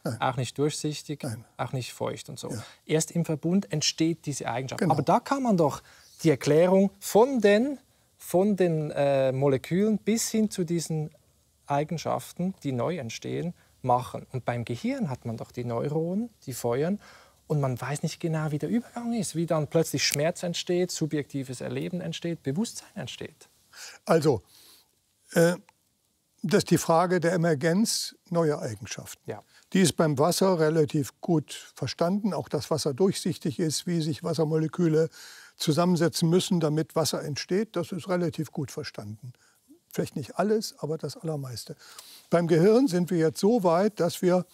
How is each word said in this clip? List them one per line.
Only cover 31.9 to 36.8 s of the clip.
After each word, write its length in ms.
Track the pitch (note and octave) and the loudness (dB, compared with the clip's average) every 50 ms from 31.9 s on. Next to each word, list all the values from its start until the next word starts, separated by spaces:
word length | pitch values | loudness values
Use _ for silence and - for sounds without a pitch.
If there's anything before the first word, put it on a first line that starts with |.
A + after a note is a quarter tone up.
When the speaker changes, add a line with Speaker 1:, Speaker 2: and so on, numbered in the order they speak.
| - - E3+ E3+ F#3+ G#3 G3+ G#3 E3+ | -4 -2 0 0 0 0 0 -2 -2
Speaker 1:
auch 160 | C#3+ - - | -4 -6 -4
dass 200 | - D3+ - - | -4 -4 -2 -2
Wasser 220 | E3 D3+ - D#3 C3+ | -2 -2 -2 -2 0
durchsichtig 640 | B2 F#3+ G3+ - - - F#3+ - - - E3+ C3 - | 2 2 0 0 0 -2 -4 -4 -4 -4 -6 -4 -2
ist, 260 | F3+ D#3+ C#3 - - F3+ | -2 -2 -2 -4 -4 -2
wie 140 | F3 E3+ | -2 -2
sich 220 | D3+ D#3+ C#3+ - - | -2 -2 -4 -4 -4
Wassermoleküle 880 | E3+ E3 - D#3+ D3+ D#3+ D#3+ D#3+ D#3 - - F3 D#3+ D#3 D#3 D#3+ D#3 - - - - - - - - _ - | -4 -2 0 0 0 0 0 0 -2 0 0 2 2 4 2 2 0 -2 -10 -20 -20 -20 -20 -20 -20 _ -6
zusammensetzen 720 | - - D3 D3 F3 F3+ F#3 D#3 E3+ D#3+ - - E3+ D#3+ | 0 0 2 2 4 4 4 4 2 2 0 2 2 2
müssen, 300 | E3 F#3 - - G3 E3+ | 4 2 2 2 0 2
damit 360 | D#3+ D3+ D3+ D#3 | 2 2 2 0